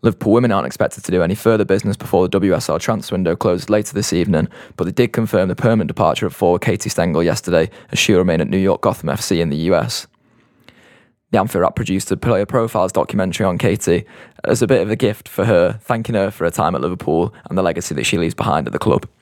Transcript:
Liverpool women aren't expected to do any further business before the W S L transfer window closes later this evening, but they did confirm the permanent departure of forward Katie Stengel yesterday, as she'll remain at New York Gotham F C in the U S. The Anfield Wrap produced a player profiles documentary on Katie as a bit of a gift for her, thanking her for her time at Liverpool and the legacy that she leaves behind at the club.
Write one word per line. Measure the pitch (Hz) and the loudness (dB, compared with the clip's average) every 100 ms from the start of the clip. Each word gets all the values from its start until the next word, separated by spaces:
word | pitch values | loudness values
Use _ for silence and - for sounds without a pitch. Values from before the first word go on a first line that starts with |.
Liverpool | - 95 107 | 0 0 2
women | 113 123 | 4 4
aren't | 98 64 | 0 -2
expected | - 90 - | -4 -4 -4
to | - | -2
do | 90 | 0
any | 85 | 0
further | 98 113 110 | 0 2 2
business | 98 98 101 92 | 2 0 0 -6
before | - 92 | 0 2
the | 90 | 2
W | 98 95 | 2 2
S | 87 - | 0 0
L | 76 | -2
transfer | - 110 - | -2 -4 -4
window | - 87 | -2 -2
closes | 82 101 90 - | 0 0 -2 -2
later | 104 - | -4 -2
this | 101 - | -4 -2
evening, | 82 87 82 - - - - | 0 2 0 0 -6 -20 -6
but | |
they | 87 | -4
did | 90 120 | 0 0
confirm | - 110 101 92 | 0 0 0 0
the | 90 | 0
permanent | 120 113 80 | 2 2 0
departure | 82 87 69 98 | 0 0 0 -4
of | - | 0
forward | 87 87 | 0 2
Katie | - 87 - | 0 -2 -4
Stengel | - 87 80 | -2 0 2
yesterday, | 85 - - 85 80 - - | 0 -2 0 0 0 -6 -8
as | - | -2
she'll | - 95 | 2 4
remain | 92 82 | 4 2
at | 78 | 0
New | 95 | 0
York | 95 - | 0 2
Gotham | 98 90 - | 0 -2 -4
F | - | -4
C | - 87 | -2 0
in | 82 | 0
the | 73 | -2
U | 82 | 0
S. | 87 58 - - _ _ _ _ _ - _ _ _ _ _ _ | 0 0 -6 -10 _ _ _ _ _ -20 _ _ _ _ _ _
The | 110 | 0
Anfield | 98 92 | 0 2
Wrap | 85 | 0
produced | - 110 95 - | 0 -2 -2 -2
a | 90 | -2
player | - 101 101 | 0 0 2
profiles | 127 113 110 92 | 0 0 0 0
documentary | 92 69 101 92 85 98 | 0 0 0 -2 0 0
on | 87 | 2
Katie | 107 95 - 85 - - - - | 0 0 0 0 -2 -20 -20 -8
as | - - | -2 0
a | - | 2
bit | 131 | 2
of | 98 | 2
a | 110 | 0
gift | 110 107 - | -2 -2 -10
for | - 101 | -2 2
her, | 95 92 110 | 4 4 0
thanking | - 117 110 | -4 -4 0
her | 110 98 | -2 -2
for | - | -2
her | 85 | -4
time | - 85 80 | 0 0 0
at | |
Liverpool | 73 90 - 82 90 - - | -4 -4 0 0 0 -4 -6
and | 90 | 0
the | |
legacy | 90 85 - | 0 -2 -6
that | 71 | -4
she | 62 87 | -2 0
leaves | 82 | -2
behind | - - 76 - | -2 0 0 -2
at | |
the | - | -2
club. | - 65 - _ | 0 0 -2 _